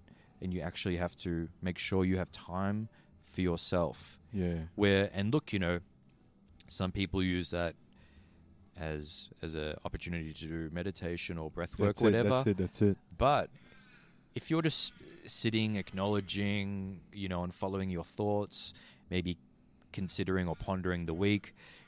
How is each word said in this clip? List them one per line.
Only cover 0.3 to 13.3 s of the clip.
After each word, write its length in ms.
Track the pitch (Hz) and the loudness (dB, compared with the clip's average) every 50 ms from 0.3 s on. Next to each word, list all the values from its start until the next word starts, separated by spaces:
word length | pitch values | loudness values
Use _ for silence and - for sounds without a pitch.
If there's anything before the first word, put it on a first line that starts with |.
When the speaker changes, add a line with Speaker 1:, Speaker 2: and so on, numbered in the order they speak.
| _ - | _ -8
Speaker 1:
and 120 | - 92 90 | -6 -4 -4
you 60 | 90 | -2
actually 340 | 76 87 - - - 98 87 85 | -4 -4 -6 -4 -2 -2 0 0
have 200 | 87 87 - - | 0 -2 -4 -4
to 320 | - 92 85 82 85 80 - - | -4 -2 -2 0 -2 -4 -8 -6
make 160 | 90 92 85 - | -4 -4 -4 -2
sure 260 | - - 98 95 92 | -4 0 2 4 4
you 120 | 92 92 92 | 4 4 2
have 140 | 87 - | 0 -4
time 560 | - - - - 87 92 98 98 101 107 110 110 - - - - - - _ | -8 -16 -12 -6 -4 -2 -2 -2 -2 -2 -4 -6 -10 -18 -20 -20 -20 -20 _
for 160 | - - - | -10 -2 0
yourself. 760 | 92 90 85 82 - - 95 90 85 69 - - - - - - - - - | 2 2 2 2 0 0 2 2 2 2 -2 -8 -16 -18 -20 -20 -18 -8 -2
Speaker 2:
Yeah. 340 | 98 90 87 85 82 80 82 - | 0 0 0 0 -2 -4 -6 0
Speaker 1:
Where, 340 | 101 101 101 98 98 101 98 - | 4 6 6 6 6 4 2 0
and 200 | 95 98 110 131 | -2 0 2 2
look, 180 | 156 - - | 0 0 0
you 80 | 104 98 | -2 0
know, 200 | 90 85 87 87 - - _ - _ - _ _ - - _ _ _ _ - - - - | 2 2 0 0 -2 -10 _ -20 _ -20 _ _ -20 -20 _ _ _ _ -20 -20 -18 -12
some 240 | - - 98 90 - | -4 -2 -2 -2 0
people 280 | 101 95 82 - 95 92 | 0 0 2 2 2 4
use 260 | 92 90 90 87 - | 4 4 2 0 0
that 240 | - 87 87 82 - - - - - - - - - - - - - - - - - - - - - - | 0 0 0 0 -2 -6 -20 -20 -20 -20 -20 -20 -20 -20 -20 -20 -20 -20 -20 -20 -20 -20 -20 -20 -10 -8
as, 500 | 78 80 78 76 76 73 - - - - - - | -4 -4 -4 -4 -4 -6 -6 -8 -8 -10 -12 -10
as 140 | - 82 78 | -10 -6 -4
a 220 | 78 76 78 78 - - | -4 -4 -4 -6 -6 -8
opportunity 460 | 85 - 80 - 82 87 82 80 78 76 | -8 -8 -6 -6 -4 -4 -4 -4 -6 -8
to 140 | 71 80 78 | -8 -8 -6
do 220 | 82 82 82 78 | -4 -4 -4 -4
meditation 680 | 78 90 87 98 90 - 90 85 87 85 - - 87 82 | -4 -4 -4 -4 -6 -6 -4 -4 -4 -4 -4 -6 -6 -6
or 120 | 80 78 | -6 -6
breath 260 | - 85 87 - - - | -6 -6 -6 -6 -2 0
work, 120 | 104 101 | 0 2
Speaker 2:
That's 120 | 104 - | 2 4
it, 40 | 120 | 4
Speaker 1:
whatever. 240 | 107 104 113 120 104 | 6 6 6 4 4
Speaker 2:
that's 180 | 127 127 131 113 | 4 4 4 2
it, 100 | 98 92 | 2 2
that's 240 | 92 87 - - | 0 -2 2 4
it. 160 | 107 101 95 - - - - - | 4 4 4 2 -4 -16 -4 2
Speaker 1:
But 320 | 113 135 | 4 4